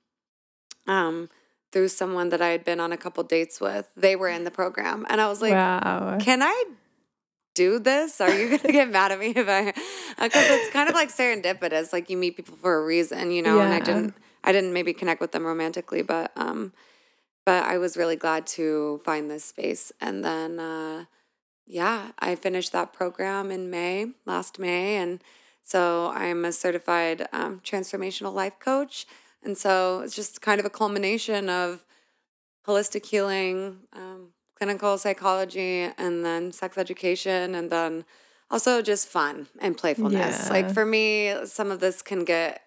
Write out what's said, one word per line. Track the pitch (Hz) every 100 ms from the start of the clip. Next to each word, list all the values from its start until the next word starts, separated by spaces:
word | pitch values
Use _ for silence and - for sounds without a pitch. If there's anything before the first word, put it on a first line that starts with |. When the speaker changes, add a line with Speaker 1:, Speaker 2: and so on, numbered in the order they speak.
| _ _ _ _ _ _ _ - 190
Speaker 1:
um, | 190 165 165 170 _ _ _ _
through | 190 185
someone | - 190 180 175
that | 170
I | 170
had | 170
been | 170 170
on | 170
a | 170
couple | 175 175
dates | 165 165 165 -
with. | 98 202 - -
They | 190 190
were | 185
in | 170
the | 175
program, | - 185 196 185 214 -
and | 214
I | 208
was | 208
like, | 226
Speaker 2:
Wow. | 190 185 185 190 185 190 196
Speaker 1:
"Can | 208 254
I | 302 480 415 240 _ _ _ _ _ _ _
do | - 180 233
this? | 233 277 311 -
Are | 185
you | 196 233 285
gonna | 285
get | 285 254
mad | 220 196
at | 196
me | 220
if | 233 202
I," | 196 202 254 370 - - -
uh, | 226
'cause | - 605
it's | 494 440
kind | 277 302
of, |
like, | 339 294
serendipitous. | - 247 214 175 185 170 156 160
Like, | 175 175
you | 185
meet | 180 175
people | - 160
for | 185 160
a |
reason, | 156 170 160 - 175
you | 175
know, | 165 160
and | 196
I | 185
Speaker 2:
Yeah. |
Speaker 1:
didn't, | - 208 214 - _ -
I | -
didn't | 196 190
maybe | 180 175
connect | 170 185 165
with | 165
them | 160
romantically, | 165 165 160 175 - 170
but, | 185 165 165 -
um, | - - 196 _ _ _ _ _ _ _
but | - 180
I | - 180
was | 175 170
really | 170 160
glad | 165 160 160 -
to | 156 151 147 147
find | 165 151 151
this | 151
space. | - - - - - -
And | - -
then, | - 160 160 170
uh, | 165 160 156 160 165 _ _ _ _ _
yeah, | _ 175 190 226 190 -
I | -
finished | 175 190 180 175
that | 180 170
program | - 180 180 190 196 196
in | 185 185
May, | 175 175 190 226 -
last | - 180 170 -
May. | 180 175 196 208
And | 175 180 _ - _ _
so | - 185 175 170 170
I'm | - 175 170
a | 170
certified, | 170 180 175 - 170 165 160 -
um, | - - 185
transformational | - 196 185 190 190 190 202
life | 196 196 -
coach. | 262 269 277 - - - _ _
And | - 196
so | 202 185 185 185
it's | -
just | 208 208 -
kind | 214 202
of | 202
a |
culmination | - 214 202 196 220 220 208 190
of | 180 175 180 _ _ _ _ _ _ _ _ -
holistic | 202 208 208 -
healing, | 208 196 196 185 185 196 190 _
um, | - 185 185 180 _ _ -
clinical | 202 196 202 196
psychology, | 208 190 196 190 185 185 185 180 175 -
and | 180 175
then | 170 170 180
sex | - 185 190
education, | 180 175 185 185 190 185 180
and | 180 170
then | 165 165 165 - _ _ _ -
also | 226 254 240
just | 208 202 -
fun | 175 147 147 143 -
and | 175 165
playfulness. | 165 180 208 196 175 - -
Speaker 2:
Yeah. |
Speaker 1:
Like, | 190 190
for | 202
me, | 214 220 220 214 208 202 202
some | - 202
of | 185
this | 185 185
can | - 190
get, | 170 165 165 -